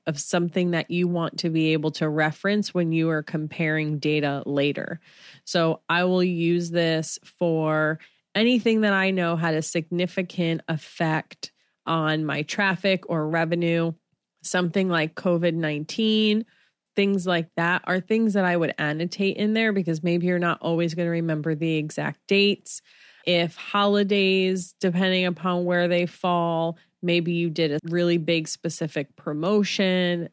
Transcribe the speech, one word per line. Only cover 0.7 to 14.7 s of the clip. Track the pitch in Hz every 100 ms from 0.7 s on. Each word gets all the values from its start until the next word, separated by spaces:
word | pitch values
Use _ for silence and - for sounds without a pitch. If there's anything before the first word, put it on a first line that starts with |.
that | 165 -
you | 175 180
want | 175 165 -
to | 170
be | 160 160
able | 156 156
to | - 156
reference | 151 156 156 196 208 202
when | 180 165
you | 160 160
are | 156
comparing | 147 160 151 - 160 156 151 151
data | 151 151 147 143 -
later. | 143 143 - - 165 - - - - -
So | 175 165 - -
I | 170 185
will | 185
use | 185 170 165 175 170
this | 170 165 160 160 -
for | - - 175 160 156 156 156 160 - _ _
anything | 202 226 247 226 220
that | 214
I | 196 190
know | 190 170 170
had | 165
a | 156
significant | 156 170 165 175 180 - 180 - 165 165 -
effect | 160 - - 165 156 - - - _ _ _ -
on | 165 156 156 156
my | 143
traffic | 156 - 196 185 196 190 -
or | 165 151
revenue, | 165 165 175 170 165 165 160 _ _ _ _
something | - 180 180